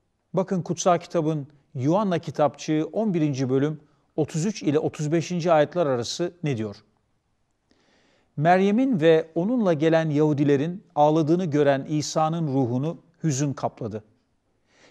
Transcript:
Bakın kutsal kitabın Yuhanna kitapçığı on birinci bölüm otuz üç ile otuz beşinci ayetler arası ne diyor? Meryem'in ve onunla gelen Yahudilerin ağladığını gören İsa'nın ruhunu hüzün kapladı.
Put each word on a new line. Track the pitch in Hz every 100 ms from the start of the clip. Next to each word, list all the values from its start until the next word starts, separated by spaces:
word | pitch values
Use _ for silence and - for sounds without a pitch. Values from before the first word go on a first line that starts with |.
| _ _ _
Bakın | 170 185 190
kutsal | - 170 190 170
kitabın | - 175 156 156 135 _ _
Yuhanna | 131 135 190 202 165
kitapçığı | - 143 143 - - 156 160
on | 202 220
birinci | 170 151 131 127
bölüm | 135 147 156 _ _ _ -
otuz | 143 160 202
üç | -
ile | 185 147
otuz | 135 - 147
beşinci | 165 165 180 170
ayetler | 156 147 175 151
arası | 123 110 - 175 -
ne | 147 113
diyor? | 107 101 _ _ _ _ _ _ _ _ _ _ _ _ _ _ _ -
Meryem'in | 160 185 196 214 269 196
ve | 165 160 -
onunla | 165 196 254 196
gelen | 147 160 160 160
Yahudilerin | 147 151 143 143 139 160 180 -
ağladığını | 147 151 156 151 175
gören | 180 147 143 135 160
İsa'nın | 151 139 160 156 170 156
ruhunu | 135 120 127 151 170 _ _
hüzün | 160 131 143
kapladı. | - 123 - 117 107 - _ _ _ _ _ _ _ _